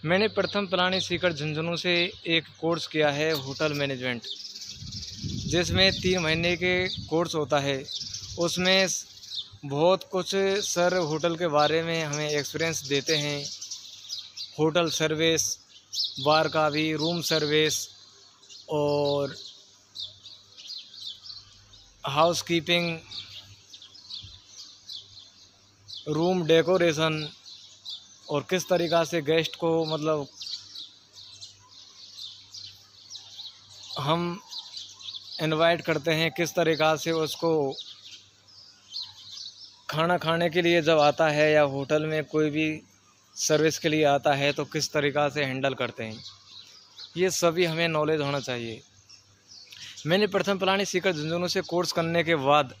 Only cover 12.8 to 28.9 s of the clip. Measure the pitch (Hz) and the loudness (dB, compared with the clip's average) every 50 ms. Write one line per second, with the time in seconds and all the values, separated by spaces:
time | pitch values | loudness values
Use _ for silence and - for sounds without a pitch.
12.8 | 139 135 139 139 135 - 160 151 147 147 147 143 143 147 - - - - - - | -4 0 0 0 2 2 0 0 0 -2 -4 -4 -6 -8 -10 -12 -12 -12 -12 -12
13.8 | - - - - - - - - - - - - - - - - 151 160 151 175 | -14 -16 -18 -18 -14 -12 -12 -12 -12 -14 -14 -14 -14 -12 -2 0 0 2 4 2
14.8 | 170 160 143 - 160 156 156 151 160 165 165 151 - - - - _ _ - - | 2 2 0 0 0 0 0 2 2 2 4 2 0 -2 -4 -8 _ _ -20 -20
15.8 | - _ - - - - - - 131 147 151 156 160 151 - 156 156 151 143 151 | -20 _ -6 -6 -6 -6 -6 -2 2 4 6 6 4 4 2 2 2 2 2 0
16.8 | 156 156 156 151 151 165 175 170 147 - 165 156 151 147 151 151 156 151 147 - | 0 0 0 0 0 0 0 0 0 0 2 2 2 4 4 4 4 4 2 -2
17.8 | - - - - - - - - - - _ _ - - - - - - 156 151 | -6 -8 -14 -20 -20 -20 -20 -20 -20 -20 _ _ -20 -20 -20 -20 -10 -4 -2 0
18.8 | 147 147 147 147 147 143 143 143 139 135 - - - - - - - - - - | 2 2 2 2 2 2 2 0 0 -2 -4 -10 -14 -16 -18 -20 -20 -20 -20 -20
19.8 | - _ _ - - - - - - - - - - - - - - - - - | -20 _ _ -12 -12 -12 -14 -18 -20 -20 -20 -20 -20 -20 -20 -20 -16 -14 -14 -14
20.8 | - - - - - - - - - - - - - - - - - - - - | -14 -16 -18 -14 -14 -14 -14 -14 -16 -16 -16 -16 -18 -20 -20 -20 -20 -20 -20 -20
21.8 | - - - _ - 143 139 147 160 170 170 - - - 170 170 147 165 175 175 | -20 -20 -20 _ -8 -2 2 4 4 4 4 0 -2 0 -2 -2 2 2 0 2
22.8 | 175 170 165 165 156 - - - - - - - - - - - - - - - | 2 -2 -4 -6 -10 -14 -14 -14 -14 -14 -16 -18 -18 -20 -20 -20 -20 -20 -20 -20
23.8 | - - - - - - - - - - - - - - - - - - - - | -20 -20 -20 -20 -16 -14 -14 -14 -14 -16 -18 -20 -20 -20 -20 -20 -20 -20 -20 -20
24.8 | - - - - - - - - - - _ - - - _ _ _ _ _ _ | -18 -16 -16 -16 -16 -18 -20 -20 -20 -20 _ -20 -20 -20 _ _ _ _ _ _
25.8 | - - - - - 151 151 151 165 180 185 185 170 151 160 165 156 156 185 185 | -20 -18 -18 -14 -6 -4 -2 0 2 2 2 0 4 4 4 6 6 6 4 4
26.8 | 175 170 156 147 160 160 156 156 151 147 - - - - - - - - - - | 4 4 4 2 0 0 0 -2 -6 -8 -12 -16 -20 -20 -20 -18 -20 -20 -20 -20
27.8 | - - - - - - - - - - 151 143 135 - 185 185 - - 185 170 | -16 -16 -16 -16 -16 -20 -20 -20 -10 -4 -4 -4 -2 0 -2 -2 0 2 2 2
28.8 | 175 160 | 2 2